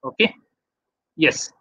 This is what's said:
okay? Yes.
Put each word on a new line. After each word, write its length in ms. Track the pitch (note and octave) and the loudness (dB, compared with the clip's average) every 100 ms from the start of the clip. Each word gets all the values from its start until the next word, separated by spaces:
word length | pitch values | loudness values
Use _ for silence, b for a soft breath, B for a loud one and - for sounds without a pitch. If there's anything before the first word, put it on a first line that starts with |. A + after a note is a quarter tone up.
okay? 300 | C3 - - - _ _ _ _ _ _ _ - | -14 -2 -2 -2 _ _ _ _ _ _ _ 0
Yes. 380 | - - - _ | 0 0 -10 _